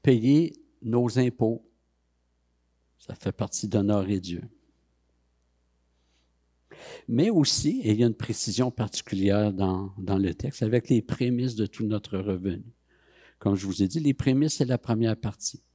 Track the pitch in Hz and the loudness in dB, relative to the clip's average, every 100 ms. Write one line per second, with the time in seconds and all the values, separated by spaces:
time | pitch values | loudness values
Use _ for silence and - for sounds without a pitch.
0 | 139 120 120 147 165 - _ _ 113 120 | 4 4 6 4 4 -6 _ _ -2 0
1 | 120 123 127 - 113 117 _ _ _ _ | 2 2 0 2 0 0 _ _ _ _
2 | _ _ _ _ _ _ _ _ _ _ | _ _ _ _ _ _ _ _ _ _
3 | - - 98 - 104 - 107 104 101 104 | -16 -8 -6 -4 -4 -4 -2 0 2 0
4 | 95 98 90 87 - _ _ _ _ _ | 0 -4 -4 -10 -12 _ _ _ _ _
5 | _ _ _ _ _ _ _ _ _ _ | _ _ _ _ _ _ _ _ _ _
6 | _ _ _ _ _ _ _ - - - | _ _ _ _ _ _ _ -20 -18 -16
7 | - 117 196 196 139 - 147 262 110 107 | -2 2 4 4 4 2 0 0 0 2
8 | 120 110 - 107 - 95 127 - 104 - | 2 0 -6 -4 -2 0 -2 0 -4 -4
9 | - 95 98 101 107 95 95 92 98 98 | -6 0 2 2 0 0 -2 -2 -6 -10
10 | 95 98 95 82 135 - 110 120 - 123 | -2 0 0 -2 -8 -4 0 0 2 0
11 | - - 123 123 127 110 104 - 107 107 | 0 -4 -2 0 -2 -2 -4 -2 -4 -4
12 | - 95 101 92 95 87 113 _ _ _ | -4 -6 -4 -2 -4 -6 -10 _ _ _
13 | _ _ _ _ 104 98 98 90 98 170 | _ _ _ _ 0 0 -2 0 0 2
14 | 143 135 139 131 151 - 127 123 - 113 | 0 0 2 2 0 0 0 0 0 0
15 | 113 110 107 - - - _ | 0 -2 -6 -8 -10 -12 _